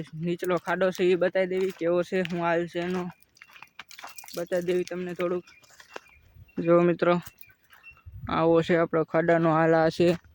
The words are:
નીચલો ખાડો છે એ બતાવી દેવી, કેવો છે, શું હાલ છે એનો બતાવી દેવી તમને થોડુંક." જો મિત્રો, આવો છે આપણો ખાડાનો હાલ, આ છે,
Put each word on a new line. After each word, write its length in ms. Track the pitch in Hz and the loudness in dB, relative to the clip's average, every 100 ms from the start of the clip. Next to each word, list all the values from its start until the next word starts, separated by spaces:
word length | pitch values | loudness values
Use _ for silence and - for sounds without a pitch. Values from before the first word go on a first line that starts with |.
| 156 | -2
નીચલો 420 | 156 170 175 180 175 | -8 -6 -4 -2 -2
ખાડો 340 | - 180 185 | -2 0 0
છે 140 | 180 | 2
એ 100 | 180 | 2
બતાવી 320 | 180 180 190 185 | 2 2 0 -2
દેવી, 240 | 185 190 | -2 -4
કેવો 320 | - 170 175 | -2 0 0
છે, 200 | 175 190 | 0 -2
શું 180 | 175 175 | -2 -2
હાલ 260 | 170 170 175 | 0 0 -2
છે 120 | 175 | -6
એનો 320 | 175 185 180 - _ _ - - - - - - - - - - | -4 -4 -6 -12 _ _ -20 -20 -20 -20 -20 -20 -20 -20 -14 -10
બતાવી 260 | 170 185 | -4 -4
દેવી 220 | 175 180 | -2 -2
તમને 300 | 175 175 180 | -2 -8 -8
થોડુંક." 300 | 170 175 180 - - _ - - - - _ _ - - - | -4 -4 -4 -8 -20 _ -20 -20 -20 -20 _ _ -20 -14 -6
જો 220 | 170 170 | 4 4
મિત્રો, 400 | 175 170 175 175 - _ - _ _ - - - - - - | 4 2 2 0 -2 _ -20 _ _ -20 -20 -20 -20 -16 -6
આવો 340 | 165 165 165 | -2 2 2
છે 140 | 160 170 | 2 0
આપણો 280 | 165 160 | 0 -2
ખાડાનો 480 | 156 165 170 170 165 | 0 0 2 4 4
હાલ, 220 | 156 165 | 2 4
આ 140 | 165 160 | 4 2
છે, 300 | - 175 175 - | 2 0 0 -6